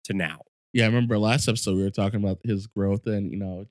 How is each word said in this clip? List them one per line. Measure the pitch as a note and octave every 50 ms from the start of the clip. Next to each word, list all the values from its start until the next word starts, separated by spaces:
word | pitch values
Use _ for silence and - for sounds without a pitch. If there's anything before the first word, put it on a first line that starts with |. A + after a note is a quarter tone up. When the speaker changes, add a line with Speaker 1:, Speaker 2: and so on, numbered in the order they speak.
| -
Speaker 1:
to | - G2
now. | F#2+ E2+ D#2 C2+ C2 - _ _ _ _ _ -
Speaker 2:
Yeah, | A#2+ A2+
I | A2
remember | A2+ B2 A#2+ A#2 A#2 G#2
last | G#2 A2 A#2 C#3 - -
episode | A2 A#2 - - F#2+
we | F#2+ G2
were | G2
talking | - - G2+ G2 G#2+ G#2+
about | G2+ G2 F#2+ F2+ -
his | A2+ G#2+ G2 G2+
growth | A2 - G#2 G2 G2 G2 G#2 -
and, | A2+ G#2+ G2+ G2+ E2+
you | - G2
know, | G2+ F#2+ F#2 F2+ G2+ G#2